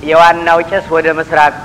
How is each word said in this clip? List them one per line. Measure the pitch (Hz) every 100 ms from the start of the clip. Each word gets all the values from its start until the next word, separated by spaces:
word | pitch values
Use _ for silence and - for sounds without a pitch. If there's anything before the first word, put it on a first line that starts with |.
የዋናው | 147 160 170 170 170 170
ቄስ | 170 196 -
ወደ | 160 160
ምስራቅ | 156 156 160 147 143